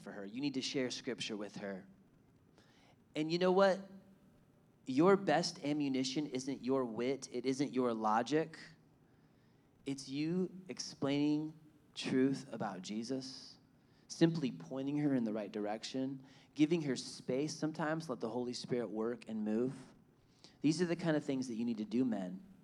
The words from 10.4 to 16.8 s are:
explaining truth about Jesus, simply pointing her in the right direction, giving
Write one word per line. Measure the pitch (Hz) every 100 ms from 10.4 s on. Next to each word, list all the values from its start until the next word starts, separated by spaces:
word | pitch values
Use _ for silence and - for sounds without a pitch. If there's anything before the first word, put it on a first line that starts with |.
| 180 - -
explaining | 123 - - 139 143 147 151 156 - - - _ -
truth | - 131 135 135 -
about | 113 113 92
Jesus, | 95 107 117 131 131 - - - - _ _ _ -
simply | - 165 165 131
pointing | - - 131 135 147
her | 147 131
in |
the | 110
right | 107 101
direction, | 107 104 113 - 131 131 139 - - - -
giving | 151 170